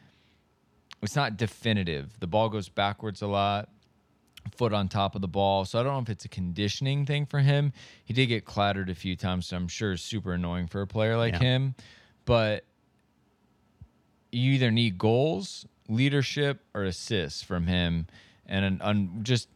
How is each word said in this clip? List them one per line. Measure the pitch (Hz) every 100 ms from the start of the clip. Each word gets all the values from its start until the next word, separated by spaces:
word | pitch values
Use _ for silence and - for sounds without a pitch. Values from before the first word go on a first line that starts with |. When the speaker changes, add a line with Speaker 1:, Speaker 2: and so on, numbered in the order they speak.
| _ _ _ _ _ _ _ _ - -
Speaker 1:
it's | 104 147
not | 135 104
definitive. | 117 - 117 104 87 73 69 -
The | 87
ball | 107 110
goes | 107 95
backwards | - 101 101 110 95
a | 104
lot, | 98 101 101 107 _ _ _ _ _ _ - - -
foot | 117
on | 104 95
top | 104 98 104
of |
the | 95
ball. | 98 98 98 95
So | 117
I |
don't | 131
know | 139
if | 113
it's | 101 -
a |
conditioning | - 90 85 104 - 135 143 143
thing | 147 147
for | 143
him. | 139 143 143 - - -
He | -
did | 113 131
get | 113 -
clattered | - 101 98 92
a | 87
few | 95 87
times, | 95 90 87
so | 90
I'm | 87
sure | - 107
it's | 90
super | - 110 92
annoying | 87 87 90 87
for | 98
a | 98
player | 110 110 117
like | 113
Speaker 2:
Yeah. | 87
Speaker 1:
him. | 127 127 135 127 - - _ _ -
But | 117 107 104 - _ _ _ _ _ _ _ _ _ _ - - _ _ _ _
you | 123 131
either | 135 123
need | 113 117 90
goals, | 110 120 151 180 190 - - _ -
leadership, | 113 139 143 123 147 143 131 _
or | 101
assists | 95 85 - 107 76 -
from | - 90 85
him. | 90 87 85 80 - - _ -
And | 98
an, | 98 95
un-, | 104 104 95 101
just | 107 123 -